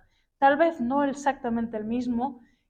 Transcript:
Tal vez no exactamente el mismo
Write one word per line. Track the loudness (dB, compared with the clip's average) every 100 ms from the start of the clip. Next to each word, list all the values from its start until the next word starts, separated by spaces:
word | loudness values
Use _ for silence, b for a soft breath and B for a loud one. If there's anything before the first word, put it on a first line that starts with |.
| b b b 2
Tal | 4 4
vez | 2 0
no | -2 0
exactamente | 0 0 -2 -2 -2 -2 -4 -6
el |
mismo | -4 -4 -2 -2 -4 B B B